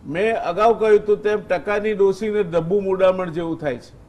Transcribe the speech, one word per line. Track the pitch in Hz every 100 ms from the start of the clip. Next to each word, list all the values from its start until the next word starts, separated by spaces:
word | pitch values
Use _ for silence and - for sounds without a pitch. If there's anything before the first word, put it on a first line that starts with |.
| -
મેં | 156 214
અગાઉ | 220 156 175 220 220
કહ્યું | 220 208
હતું | 208 202
તેમ | 208 208
ટકાની | 180 180 202 208 214
ડોસીને | 208 196 190 220 208
ડબ્બુ | 185 170 165 202
મૂડામણ | 190 190 185 185 180
જેવું | 160 165 160
થાય | 151 120
છે. | - -